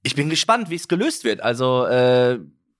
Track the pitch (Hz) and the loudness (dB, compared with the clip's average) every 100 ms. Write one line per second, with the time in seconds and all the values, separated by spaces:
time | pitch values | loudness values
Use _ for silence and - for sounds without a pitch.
0 | 127 139 151 160 - 226 180 170 - 175 | -6 -4 -2 -2 0 0 0 -8 -2 0
1 | 294 - 113 104 117 120 127 127 120 123 | 0 -2 -4 -2 -2 0 0 0 2 2
2 | 123 123 123 120 73 _ _ _ | 4 4 2 0 -8 _ _ _